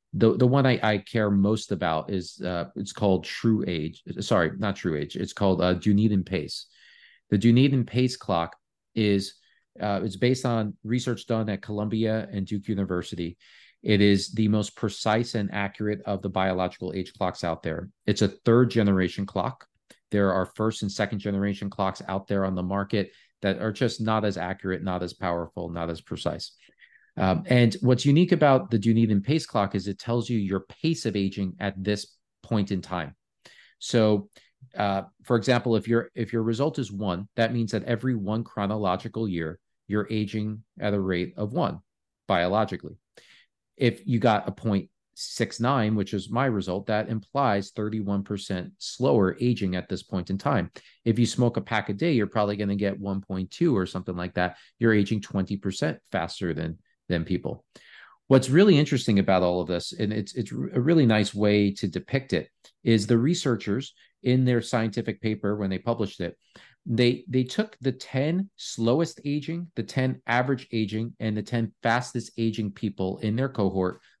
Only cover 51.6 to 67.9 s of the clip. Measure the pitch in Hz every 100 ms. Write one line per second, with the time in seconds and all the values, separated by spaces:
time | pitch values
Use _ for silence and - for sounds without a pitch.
51.6 | - 110 101 101 170 135 104 110 104 101
52.6 | 104 101 101 98 98 98 95 92 92 -
53.6 | 170 113 90 92 90 87 87 - 90 -
54.6 | - _ 117 107 98 110 - 101 92 101
55.6 | 98 95 151 - _ 92 85 - 87 78
56.6 | 80 80 _ _ - 87 82 92 69 -
57.6 | _ - - - - _ - 131 127 143
58.6 | 214 151 151 131 - 101 95 92 90 90
59.6 | 82 87 - 87 107 107 110 - - 117
60.6 | 180 135 123 165 127 107 110 104 104 104
61.6 | 101 98 98 - - 113 131 85 - _
62.6 | - _ - 113 104 117 135 175 139 113
63.6 | - 104 139 - _ _ 127 127 127 120
64.6 | 117 123 113 104 113 104 113 104 101 104
65.6 | 98 95 107 113 98 - 87 - _ -
66.6 | - _ - 117 120 - - 127 131 -
67.6 | 214 - 131